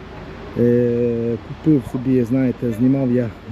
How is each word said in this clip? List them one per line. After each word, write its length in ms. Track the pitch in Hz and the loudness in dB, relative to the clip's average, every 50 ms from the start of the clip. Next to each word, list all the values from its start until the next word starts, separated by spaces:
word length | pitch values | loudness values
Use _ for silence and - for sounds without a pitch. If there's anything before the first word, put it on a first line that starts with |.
| - - - - - - - - - - - - | -16 -16 -16 -16 -14 -14 -14 -14 -14 -8 -2 0
Е, 760 | 120 120 120 120 120 120 120 120 120 120 117 117 117 117 117 107 - - | 2 4 4 4 2 2 0 0 0 0 0 -2 -2 -2 -4 -4 -6 -10
купив 340 | 143 - - 160 156 135 117 - - | -10 -2 2 4 4 4 2 -2 -6
собі, 320 | 127 120 131 131 127 120 | -4 0 2 2 2 2
знаєте, 480 | 107 127 135 131 123 117 - 131 120 113 | 2 2 2 2 0 0 -2 -2 -2 0
знімав 400 | 104 123 131 139 139 135 123 120 | 2 2 2 4 2 2 2 2
я 160 | 123 120 107 82 - - 101 | 2 0 -2 -4 -10 -10 -6